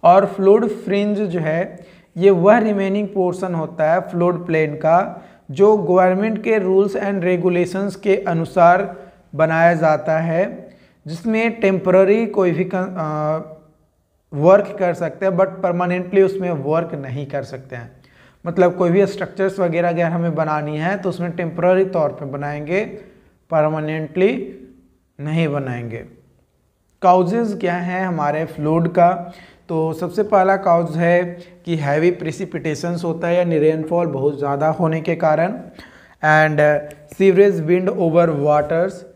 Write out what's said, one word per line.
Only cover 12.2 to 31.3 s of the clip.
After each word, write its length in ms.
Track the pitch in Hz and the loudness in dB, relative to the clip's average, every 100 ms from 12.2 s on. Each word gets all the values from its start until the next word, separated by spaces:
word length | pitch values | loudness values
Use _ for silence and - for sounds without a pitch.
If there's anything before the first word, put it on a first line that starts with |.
| 226 | 2
कोई 260 | 208 180 | 0 0
भी 120 | 160 | 2
कन-, 320 | 175 185 185 185 | -2 -2 -6 -6
अ, 560 | 156 151 151 156 156 - _ _ _ _ _ _ _ | -6 -4 -4 -4 -6 -20 _ _ _ _ _ _ _
वर्क 420 | 143 156 196 202 - | 2 6 6 4 -4
कर 140 | 185 | -4
सकते 320 | 170 165 - 190 | -2 -6 -4 -2
हैं, 80 | |
but 140 | 175 190 | 2 0
permanently 720 | 185 180 175 180 180 180 190 | 0 -4 -2 -2 -2 0 2
उसमें 300 | 190 190 180 | 2 2 -4
work 440 | 160 135 156 170 156 | -4 -2 -2 -2 -8
नहीं 300 | 135 127 139 | -10 -10 -8
कर 180 | 143 | -8
सकते 320 | 131 131 131 123 | -8 -14 -14 -16
हैं। 160 | 117 - _ _ _ _ 175 | -16 -20 _ _ _ _ -8
मतलब 300 | 170 175 180 | 2 2 2
कोई 140 | 180 | 0
भी 160 | 175 196 | 2 2
structures 540 | - 185 - 190 185 | -2 -10 -4 -4 -2
वगैरह 300 | 175 170 175 | -2 0 -2
अगर 140 | 170 | 0
हमें 320 | 170 170 170 160 | -2 -2 -4 -2
बनानी 420 | 156 151 151 151 | -2 -2 -4 -4
है, 200 | 165 202 | -4 -4
तो 120 | 190 | -6
उसमें 220 | 170 175 | -6 -8
temporary 540 | 170 170 170 175 185 190 | -6 -8 -2 2 2 2
तौर 240 | 180 151 | 0 -4
पे 160 | - 147 | -4 -12
बनाएंगे, 600 | 139 143 147 147 180 220 - - _ _ _ _ | -8 -8 -8 -4 -4 -4 -12 -20 _ _ _ _
permanently 1120 | 160 156 156 151 156 156 180 190 247 - - - _ _ _ _ _ | 0 0 0 -4 -6 -6 0 0 0 -8 -14 -20 _ _ _ _ _
नहीं 280 | 143 160 160 | -6 -2 -2
बनाएंगे। 580 | 143 135 120 117 113 113 - _ _ _ _ _ _ _ _ | -2 -6 -8 -8 -12 -16 -20 _ _ _ _ _ _ _ _
causes 560 | 185 180 175 226 233 196 | 4 4 4 0 -2 -4
क्या 140 | 185 175 | -4 -4
है 300 | 175 180 190 | -4 -4 -4
हमारे 400 | 170 147 151 160 | -2 -2 -2 -6
fluid 420 | 156 151 165 170 | -6 -2 0 0
का? 460 | 170 170 180 175 - - _ _ | 4 2 2 -8 -16 -20 _ _
तो 240 | 165 160 | -4 -4
सबसे 300 | 160 170 175 | -4 -6 -4
पहला 320 | 208 202 185 196 | 0 2 4 2
cause 420 | 190 170 170 156 | 2 2 2 0
है 400 | 170 175 180 | 2 2 0